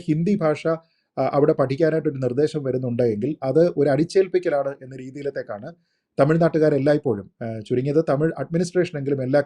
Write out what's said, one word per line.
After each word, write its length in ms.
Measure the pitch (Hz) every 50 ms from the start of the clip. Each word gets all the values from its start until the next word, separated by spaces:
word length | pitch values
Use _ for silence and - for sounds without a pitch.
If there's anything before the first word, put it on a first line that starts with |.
| 170 -
ഹിന്ദി 280 | 151 156 170 190 202 185 160
ഭാഷ, 220 | 156 151 147 - 165 165 160 - _ _ _ _ _ _ -
ആ, 40 | 135 131 -
അവിടെ 160 | 143 143 151 156 147
പഠിക്കാനായിട്ടൊരു 600 | 139 123 135 139 165 156 156 160 151 156 139 135 131
നിർദ്ദേശം 400 | 123 120 131 151 151 156 156 139
വരുന്നുണ്ട് 360 | 131 123 127 127 123 120 117 123
എങ്കിൽ 280 | 120 110 104 110 143 160 - - 135
അത് 120 | 135 156 170 175 175 151
ഒരു 80 | 143 147 135
അടിച്ചേൽപ്പിക്കലാണ് 800 | 135 160 165 - 190 190 180 170 185 175 170 147 143 139 139 139 - 135
എന്ന 100 | 127 135 131 127
രീതിയിലത്തേക്കാണ് 640 | 131 131 147 143 143 139 139 123 - 110 101 110 151 170 _ _ _ _ _ _ _ _ -
തമിഴ്നാട്ടുകാരെല്ലായ്പ്പോഴും, 1080 | 139 147 156 165 170 160 - 160 156 151 147 135 135 143 147 151 147 135 110 101 92 - _ _ 123
ആ, 20 | 113 113 110 104
ചുരുങ്ങിയത് 340 | - 123 127 131 143 143 156 165 165
തമിഴ് 240 | 143 135 156 165 - - 139
അഡ്മിനിസ്ട്രേഷനെങ്കിലും 800 | - 165 165 180 175 - 180 175 175 - 147 135 135 143 131 123
എല്ലാ 180 | 127 135 147 139